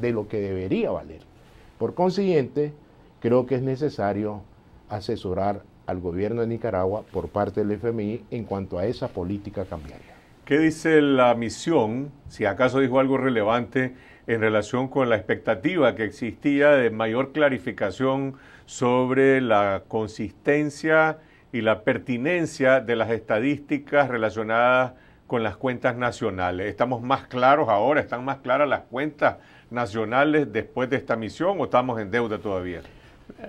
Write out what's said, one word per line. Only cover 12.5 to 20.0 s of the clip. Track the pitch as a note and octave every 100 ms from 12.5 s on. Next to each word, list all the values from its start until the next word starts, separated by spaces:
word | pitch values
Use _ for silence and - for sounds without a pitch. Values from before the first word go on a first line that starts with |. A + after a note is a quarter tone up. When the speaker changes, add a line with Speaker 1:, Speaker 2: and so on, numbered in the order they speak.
| A2+ B2+ C3
Speaker 2:
dijo | C3+ C3
algo | C3+ C3
relevante, | C3 A2+ G#2 A#2+ A#2 C3+ B2+ - - - -
en | A2+
relación | A2 G#2+ G#2 B2 C3
con | C#3+ B2
la | G#2+
expectativa | - A2+ - G#2 D3 F#3 B2+ G#2
que |
existía | G#2 - A#2 - D3+ C#3 D3
de | C#3+ A#2
mayor | G#2+ A2+ A#2 C3+
clarificación | D3+ D3 C3 - G2 G2+ F2+ C3 C3+ C3+ C3 - - -
sobre | - B2 B2+ B2+ C3 C3+ C3+
la | B2 G#2 G2+ F#2+ -
consistencia | A2+